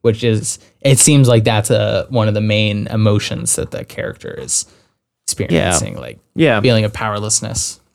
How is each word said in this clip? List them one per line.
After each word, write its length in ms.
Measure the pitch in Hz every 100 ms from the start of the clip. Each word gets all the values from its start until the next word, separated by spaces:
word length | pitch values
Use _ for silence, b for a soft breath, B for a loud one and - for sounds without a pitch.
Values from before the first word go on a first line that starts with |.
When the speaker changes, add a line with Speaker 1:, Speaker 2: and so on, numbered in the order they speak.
Speaker 1:
which 200 | 117 110
is, 360 | 120 110 - - b b
it 160 | 139 135
seems 260 | - 143 123
like 140 | 117
that's 240 | 113 107 104
a, 360 | 110 107 104 -
one 180 | 123 107
of 60 |
the 60 | 104
main 460 | 107 107 107 104 104
emotions 680 | 113 107 104 - - 117 -
that 160 | -
the 120 | -
character 480 | - - - - - -
is 280 | 65 - - b b b _ _ -
experiencing, 680 | - 95 82 92 87 -
Speaker 2:
Yeah. 60 | -
Speaker 1:
like, 180 | 60 - _ -
Speaker 2:
Yeah. 240 | 156 110
Speaker 1:
feeling 240 | 123 110
of 80 | 107
powerlessness. 880 | - 110 104 107 - 107 - - - _